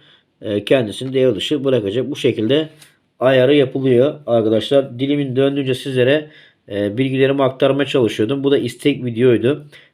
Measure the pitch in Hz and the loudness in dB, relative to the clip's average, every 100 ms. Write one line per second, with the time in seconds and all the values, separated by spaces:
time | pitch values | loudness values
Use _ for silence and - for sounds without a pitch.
0 | _ _ _ _ 104 104 104 135 110 95 | _ _ _ _ -6 -4 0 0 0 -6
1 | 131 131 131 98 - 151 135 131 101 113 | -4 0 2 0 -2 -2 0 -2 -2 -4
2 | 123 147 139 107 110 143 151 - - _ | -6 -2 -2 0 0 0 -2 -10 -20 _
3 | _ - 123 135 127 147 127 139 135 120 | _ -2 2 4 4 4 2 0 2 4
4 | 139 - - 117 110 110 107 139 135 120 | 2 -2 -2 0 2 0 2 0 0 -4
5 | 139 147 139 123 139 139 131 127 143 127 | -2 -2 -2 0 0 0 -4 -4 -4 0
6 | 123 151 151 - _ _ - 101 101 107 | 2 2 -2 -16 _ _ -10 -4 -4 -2
7 | 135 131 135 139 131 127 139 139 135 143 | -2 0 2 2 -2 0 0 0 0 0
8 | 110 - 110 139 135 139 120 - 147 139 | 0 0 -2 -2 0 0 0 -2 -2 -2
9 | 123 113 127 113 113 147 - - _ | -4 0 2 4 2 -2 -8 -20 _